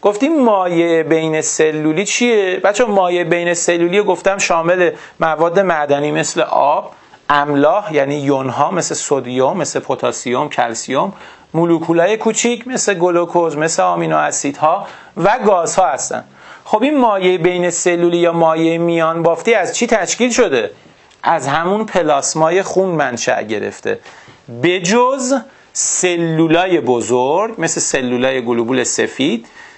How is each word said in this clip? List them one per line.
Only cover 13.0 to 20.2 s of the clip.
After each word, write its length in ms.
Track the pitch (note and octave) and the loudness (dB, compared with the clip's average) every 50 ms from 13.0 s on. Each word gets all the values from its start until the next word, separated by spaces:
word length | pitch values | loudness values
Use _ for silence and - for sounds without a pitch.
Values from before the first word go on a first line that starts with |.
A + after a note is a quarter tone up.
| E3+ F3+ F3 F3 F3 E3+ F3 F3 E3+ E3 D3 D3 | 0 2 2 0 0 0 0 0 0 0 -2 -2
مثل 260 | D#3 E3 D#3+ - F#3 | -2 -2 0 0 0
آمینو 340 | F3+ F3 E3+ E3+ D#3+ D#3+ D3+ | 0 0 -2 -2 0 0 0
اسیدها 720 | D3+ D3+ D3 - - C#3 C#3 - D3+ D#3 E3+ G3 G3+ - - - - - _ - | 0 -2 -2 -4 -4 -6 -4 -2 -2 -2 -2 -4 -6 -10 -16 -20 -20 -18 _ -2
و 220 | D#3+ F#3+ A3 B3+ G#3+ | 0 0 0 2 2
گازها 420 | G#3 G3+ F3 E3 D#3+ - - F#3 E3 | 2 2 2 0 0 0 2 2 2
هستن. 360 | C#3+ B2 - - - A#2 A2+ - - - - - - - - | 0 -4 -6 -6 -8 -8 -10 -12 -20 -20 -20 -20 -20 -20 -8
خب 180 | - - G#3+ A3 | -2 -2 0 2
این 140 | C#4+ D#4 C#4 | 2 2 2
مایع 400 | B3 A#3 G#3 G3 F#3 F3+ F3+ F#3 | 2 2 2 2 2 2 0 2
بین 320 | D#3+ F3+ F3+ F3+ F3 F3 | 0 0 0 2 -2 -2
سلولی 480 | E3+ - - F3+ F3 E3+ F3 F3 E3+ F3 | -2 0 0 0 0 2 2 2 2 2
یا 140 | E3+ E3+ | 2 2
مایع 460 | E3 E3+ E3 D#3+ D#3+ D#3+ E3 E3 E3 E3 | 2 2 2 2 2 2 2 0 0 0
میان 460 | E3+ E3+ E3+ E3 E3 D#3+ E3 E3+ E3 | 0 0 0 0 0 0 -2 0 0
بافتی 300 | E3+ E3 E3 - - - | 0 0 0 0 0 2
از 220 | G#3+ F3 D#3+ - | 2 0 -2 -2
چی 120 | - A#3+ A#3 | -2 0 0
تشکیل 420 | A#3 G#3+ F3+ - - - | 0 0 0 -2 -2 -2